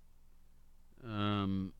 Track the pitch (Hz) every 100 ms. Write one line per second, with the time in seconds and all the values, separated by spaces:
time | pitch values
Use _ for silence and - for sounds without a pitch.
0 | - - - - - - - - - -
1 | 117 107 104 104 98 95 95